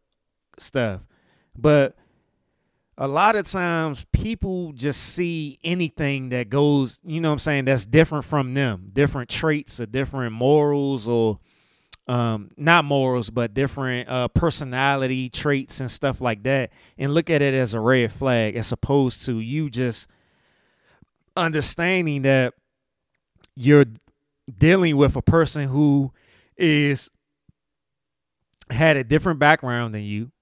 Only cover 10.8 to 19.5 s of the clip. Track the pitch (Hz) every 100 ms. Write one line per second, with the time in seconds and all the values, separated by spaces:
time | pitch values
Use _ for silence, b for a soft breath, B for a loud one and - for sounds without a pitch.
10.8 | 139 131 107 120 113 101 B B B B
11.8 | B - - 123 117 110 98 - 147 170
12.8 | 143 143 131 123 104 117 117 107 139 -
13.8 | 131 123 123 127 123 - 165 - 139 127
14.8 | 139 139 131 131 127 - 151 139 - -
15.8 | 127 - 143 120 123 107 120 135 123 b
16.8 | b b 135 151 165 151 139 131 123 113
17.8 | 113 131 113 - 135 120 107 113 110 120
18.8 | - 139 127 - - 113 113